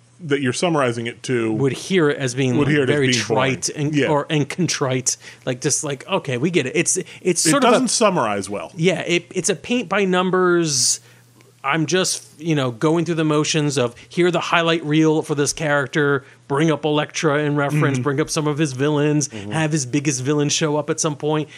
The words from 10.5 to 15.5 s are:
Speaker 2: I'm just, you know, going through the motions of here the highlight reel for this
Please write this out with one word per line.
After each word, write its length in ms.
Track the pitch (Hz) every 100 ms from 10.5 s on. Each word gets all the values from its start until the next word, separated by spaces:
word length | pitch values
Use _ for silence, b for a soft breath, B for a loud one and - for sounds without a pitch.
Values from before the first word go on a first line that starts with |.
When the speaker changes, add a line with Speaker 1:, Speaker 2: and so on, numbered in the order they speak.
| 175 165 131 - - b b b _ - _ 135
Speaker 2:
I'm 200 | 160 147
just, 380 | 185 170 - - -
you 160 | 165 147
know, 160 | 131
going 320 | 110 156 170 165
through 100 | 160
the 80 | 156
motions 520 | 151 151 160 147 135
of 180 | 120 - B
here 220 | 175 175
the 80 | 165
highlight 440 | - 170 165 165 147
reel 360 | 156 156 156
for 120 | 156 143
this 160 | 139